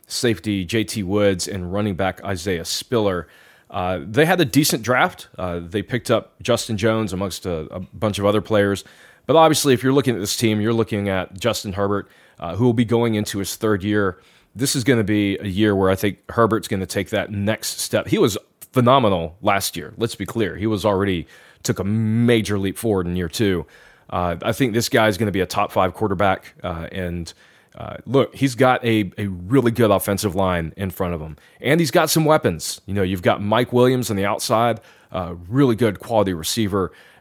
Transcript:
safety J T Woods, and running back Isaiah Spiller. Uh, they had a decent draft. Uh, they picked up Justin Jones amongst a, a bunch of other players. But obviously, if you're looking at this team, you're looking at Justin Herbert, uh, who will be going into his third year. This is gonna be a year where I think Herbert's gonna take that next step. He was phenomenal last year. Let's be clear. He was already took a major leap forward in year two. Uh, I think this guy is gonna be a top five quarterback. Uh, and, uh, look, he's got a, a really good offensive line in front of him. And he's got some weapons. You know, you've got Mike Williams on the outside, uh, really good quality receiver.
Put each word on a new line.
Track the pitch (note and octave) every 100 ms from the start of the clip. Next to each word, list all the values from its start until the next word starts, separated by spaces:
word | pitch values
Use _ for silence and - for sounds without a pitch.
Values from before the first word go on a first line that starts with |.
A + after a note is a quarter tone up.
| _
safety | - B2 G#2+ G#2+ G2+
J | F2 A2+
T | G#2+ A2+
Woods, | F2+ G#2 G2+ F#2 -
and | G2 F2
running | G2 G#2+
back | F2 F#2+ -
Isaiah | G2 F#2+ F2+ F2
Spiller. | E2 - - A#2+ G#2 F2+ E2+ - - _ _
Uh, | G2 F2+ F2+
they | D2 A2
had | D#3+ F#3
a |
decent | D3 C#3 D#3 D3+
draft. | A2 B2+ F3 - - -
Uh, | F2+ F2
they | F2 G#2
picked | G2 A#2+ -
up | A2+ - _
Justin | - A#2+ - A2
Jones | A2 A2 G#2+
amongst | F2+ G2 -
a, | F#2+ E2 D2+
a | F#2
bunch | F#2 F#2 A2 G2+
of |
other | G2+ G#2
players. | - G#2+ G2+ G2 - - - _ -
But | D3
obviously, | D#3+ D#3 C#3+
if | B2
you're | C3
looking | C#3 C3
at | A2
this | G2+ -
team, | A#2 G#2+
you're | G#2+
looking | A2+ A2+ G#2+ G2+
at | F#2+ F2+ F#2+
Justin | A#2+ G#2+ A2
Herbert, | F#2+ G2 G2+ - _ _ _
uh, | E2+ F#2
who |
will | B2
be | A#2 A2+
going | A#2 A#2
into | G#2+ G#2+ G2+
his | F#2+ -
third | A2 G#2
year. | G2 G#2 G2+ F2 _ _ _
This | F#2+ C3+
is | C#3+
gonna | A2+ A#2+
be | G2+ G#2+ G2+ G2
a | G#2
year | F#2 G#2+ G2
where | F#2+
I |
think | F#2+ G#2 F#2 -
Herbert's | - A2+ A2 -
gonna | G#2 F#2
take | - G2
that | G#2 -
next | G#2 G2+ A2 - -
step. | - - -
He | G#3
was | D3+ G2 - _ -
phenomenal | - A#2+ C3+ A2+ F#2 E2 E2+
last | G#2 G2 - E2+
year. | D2+ -
Let's | A#2
be | -
clear. | F#2 A#2 G2+ D#2+
He | G#2+
was | G#2+ G#2
already | F#2+ G2+ F2+ D2+ - - _
took | - F#2+
a |
major | F#2+ A2 A2 A2+ A#2+ A#2 G2 G#2
leap | F#2+ F#2
forward | A2+ G2 F2
in |
year | F2+ E2+
two. | - G#2 F2+ D2+ - - _ _
Uh, | F#2 F2 E2+
I | A2
think | A2+ C3
this | G#2+ A2+
guy | B2 A2
is | G2
gonna | G#2+
be | F#2+
a | F2+
top | - G2+
five | - F#2
quarterback. | - G#2+ F#2 G2+ F#2 - -
Uh, | - E2 E2
and, | F#2+ F2+ E2+ E2+ - _ _ _ -
uh, | - - -
look, | C3 A#2+
he's | - C3+ A2+
got | B2+ B2+
a, | A#2+ A2 F#2+ -
a | G#2
really | F2+ F2+ C3+ A#2+
good | A2+ A2
offensive | G2 - G2 G#2+
line | F2 F#2+ F2 D#2+ -
in | F#2+
front | - F2+
of | E2+
him. | D#2 D2+ _ _
And | A#2 D#3
he's | E3
got | F3+ D#3+
some | -
weapons. | D3+ D#3 A#2+ D#2+ - - -
You |
know, | G2
you've | F#2 F#2+
got | A#2 G#2
Mike | G2+ A2 B2
Williams | A#2+ B2+ B2+ A2+
on | G2+
the |
outside, | G2 G#2+ - A2+ A#2 A2 - _ _
uh, | F#2+ F2 F2 F2
really | B2 C#3 A2
good | A2+ F2+
quality | - A2+ G2
receiver. | F2 D#2+ - G#2 G2 F2+ - - _